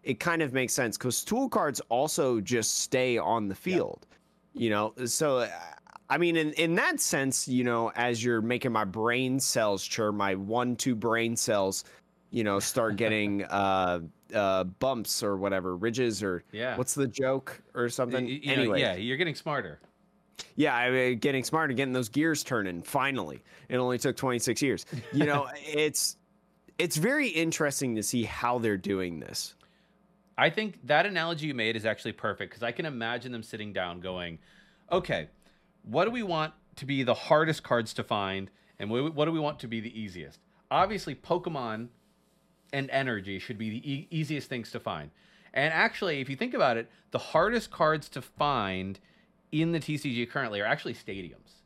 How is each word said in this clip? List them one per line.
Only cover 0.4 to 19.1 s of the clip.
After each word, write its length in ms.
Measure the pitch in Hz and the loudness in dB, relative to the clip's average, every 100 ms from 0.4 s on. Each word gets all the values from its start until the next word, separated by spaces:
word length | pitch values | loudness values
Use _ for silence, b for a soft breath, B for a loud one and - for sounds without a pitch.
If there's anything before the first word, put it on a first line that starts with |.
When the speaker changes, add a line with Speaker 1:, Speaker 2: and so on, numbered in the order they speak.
Speaker 1:
of 100 | 147 | 2
makes 200 | 131 120 | 0 0
sense, 240 | - 120 - | 0 0 0
'cause 280 | 127 - | -2 -2
tool 240 | - 226 262 | 0 0 2
cards 320 | 220 160 120 - | 2 0 -2 0
also 520 | 120 151 - 135 117 | 0 2 2 2 2
just 380 | 95 120 107 - | 2 2 2 0
stay 400 | - 127 127 117 | 0 2 2 2
on 280 | 82 113 101 | 2 0 -2
the 80 | |
Speaker 2:
Yeah. 220 | 92 180 180 | -4 0 0
Speaker 1:
field, 300 | 95 50 - b b b _ | 0 -6 -18 b b b _
you 160 | - 117 | -2 0
know? 260 | 104 107 123 | 2 0 -2
So, 340 | 123 - 156 127 | -4 0 2 2
uh, 100 | 110 85 85 73 - - - | 0 -4 -14 -16 -20 -20 -2
I 80 | 143 | 2
mean, 160 | 170 | 4
in, 200 | 165 156 | 4 2
in 200 | 151 165 | 2 2
that 240 | 175 320 320 | 4 2 2
sense, 480 | - 156 135 - - | 0 2 2 0 0
you 160 | 127 | 2
know, 300 | 123 117 113 | 2 2 0
as 300 | - 120 117 | 0 0 2
you're 180 | 120 117 | 2 2
making 300 | 113 123 131 | 2 0 2
my 120 | 113 | 2
brain 540 | 101 107 113 120 127 135 | 0 0 0 2 0 0
cells 460 | - 127 107 98 | 0 2 2 2
churn, 320 | - - 107 104 | -2 0 0 2
my 180 | 98 | 0
one, 400 | 95 98 117 123 | 0 0 0 0
two 220 | 117 135 113 | 0 0 0
brain 400 | 117 113 117 117 | 2 2 2 0
cells, 480 | - 104 95 95 B B _ _ _ | 2 2 2 -2 B B _ _ _
you 120 | 120 | 0
know, 160 | 107 98 | 2 2
start 380 | - 131 113 101 | 0 0 0 2
Speaker 2:
<laughs> 80 | |
Speaker 1:
getting, 400 | 110 107 104 101 | 2 2 0 -2
uh, 560 | 95 98 98 95 92 87 82 _ _ | 0 2 4 4 2 0 -4 _ _
uh, 300 | 110 98 95 | 0 2 2
bumps 580 | 92 92 131 123 101 - | 0 0 0 0 -2 -2
or 140 | 104 98 | 0 0
whatever, 400 | 98 95 92 90 | 0 0 -2 -2
ridges 440 | 113 117 123 98 | -2 2 0 0
or 220 | 101 87 - | -2 -2 -6
Speaker 2:
Yeah. 260 | 104 123 113 | -6 -4 -2
Speaker 1:
what's 180 | 127 | -2
the 120 | 147 135 | 0 -2
joke 560 | 120 131 135 - - _ | 0 0 0 -4 -16 _
or 140 | 123 120 | -2 -2
something? 360 | 127 127 127 | 0 0 0
Speaker 2:
Y-, 60 | 123 | -2
y-, 80 | 143 | -4
you 140 | 143 139 | 0 2
know, 60 | |
Speaker 1:
Anyways. 180 | 120 101 | 2 2
Speaker 2:
yeah, 140 | 117 | 2
you're 240 | 92 117 | 0 -4